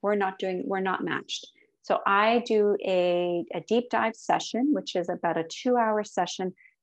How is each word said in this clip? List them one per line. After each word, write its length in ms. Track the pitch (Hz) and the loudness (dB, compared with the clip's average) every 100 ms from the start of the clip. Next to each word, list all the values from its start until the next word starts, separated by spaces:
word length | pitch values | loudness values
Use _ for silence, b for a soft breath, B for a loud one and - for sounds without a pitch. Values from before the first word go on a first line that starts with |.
We're 120 | 202 | 0
not 240 | 208 190 190 | 0 0 -2
doing, 240 | 190 185 - | -4 -4 -4
we're 140 | 196 | -2
not 240 | 190 180 | -2 -2
matched. 440 | 170 - - - - b b b | -2 -4 -6 -12 -12 b b b
So 160 | - 196 - | -2 0 4
I 360 | 196 214 240 233 | 4 4 2 2
do 300 | 220 208 202 - | 2 4 2 0
a, 580 | 185 180 175 175 175 170 | 2 2 2 0 -2 -4
a 80 | 175 160 | -8 0
deep 220 | 226 240 | 0 0
dive 260 | 226 226 226 | 0 0 -4
session, 560 | - 175 - 226 277 | 0 0 0 -2 0
which 240 | 220 - 185 | 0 -2 -4
is 120 | 180 | -2
about 260 | 170 170 165 | -2 -2 -2
a 80 | |
two-hour 600 | 165 - 254 247 226 214 | -4 -4 0 2 2 0
session 500 | 208 - 180 - 185 - b b | -2 -2 -4 -2 -6 -8 b b